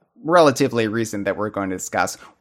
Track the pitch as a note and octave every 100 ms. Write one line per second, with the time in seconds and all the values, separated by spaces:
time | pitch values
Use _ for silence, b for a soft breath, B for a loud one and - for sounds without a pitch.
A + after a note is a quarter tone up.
0 | _ _ D3 F3 D3+ B2+ C3+ A#2 A2 A2+
1 | A2 G2+ G2 F#2+ G#2 G2+ F#2+ F#2 - G2
2 | F#2+ - B B